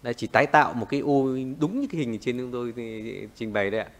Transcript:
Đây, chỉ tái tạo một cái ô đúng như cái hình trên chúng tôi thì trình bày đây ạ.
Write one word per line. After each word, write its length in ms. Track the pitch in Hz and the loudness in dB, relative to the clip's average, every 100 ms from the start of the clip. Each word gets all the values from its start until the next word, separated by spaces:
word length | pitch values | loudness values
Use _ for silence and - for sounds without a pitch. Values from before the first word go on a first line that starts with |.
Đây, 100 | 123 | -6
chỉ 140 | 117 110 | -4 2
tái 200 | 110 143 | 2 6
tạo 260 | 151 139 | 6 6
một 160 | 123 104 | 0 -2
cái 100 | 143 | -2
ô 280 | 147 143 135 131 131 143 | 4 4 4 0 -4 -2
đúng 220 | 151 240 | -2 0
như 60 | 285 | -4
cái 100 | 165 | -4
hình 180 | 123 110 | -4 -2
trên 180 | 127 123 | -4 -4
chúng 140 | 127 | -6
tôi 220 | 123 120 117 | -6 -6 -8
thì 380 | 113 110 110 98 107 - | -10 -8 -10 -10 -12 -10
trình 180 | 113 | -4
bày 180 | 104 101 | 0 0
đây 100 | 110 | 0
ạ. 60 | 101 | -6